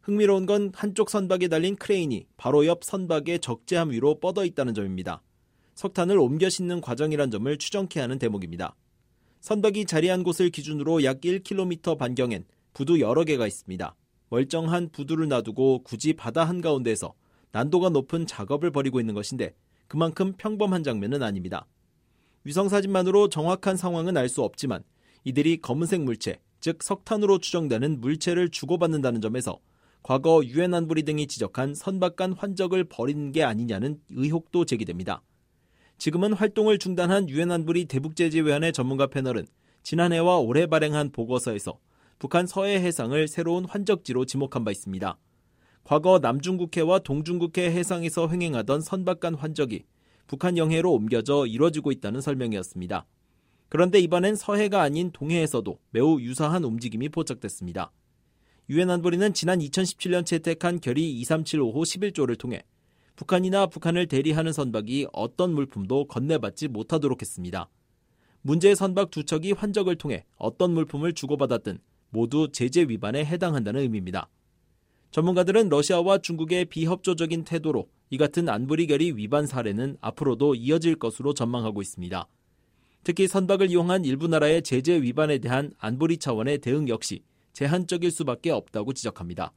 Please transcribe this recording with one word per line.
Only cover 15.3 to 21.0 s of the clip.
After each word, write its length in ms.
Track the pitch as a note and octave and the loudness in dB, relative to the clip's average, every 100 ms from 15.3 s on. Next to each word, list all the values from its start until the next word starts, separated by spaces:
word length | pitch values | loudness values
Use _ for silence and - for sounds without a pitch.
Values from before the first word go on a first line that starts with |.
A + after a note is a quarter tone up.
| C3 A2 A2 C3+ B2+ | 0 -2 2 4 4
굳이 300 | B2+ A2+ C#3+ | 0 -4 -2
바다 280 | D3+ A#2+ A#2+ | -2 -2 0
한가운데에서 720 | D#3+ F3+ E3 C#3+ A#2+ G#2+ F2 - _ _ _ | 0 0 0 0 0 -2 -4 -14 _ _ _
난도가 380 | G#2+ C3+ F3+ F3+ | -4 2 2 4
높은 360 | D3+ C3+ E3 E3 | 2 0 -4 -4
작업을 460 | - G2+ C#3+ E3+ | -8 -4 -2 0
벌이고 260 | C#3+ C3+ B2+ | 0 0 0
있는 160 | A2+ | -2
것인데, 400 | G#2 G#2 C3 G2 - _ _ _ | -4 -6 -6 -8 -8 _ _ _
그만큼 460 | D3 E3 D#3+ F#3+ F#3+ | -2 -2 0 -4 -2
평범한 460 | G#3+ G#3+ G#3 F#3 | -6 -2 0 0
장면은 400 | C#3+ A2+ | -2 -2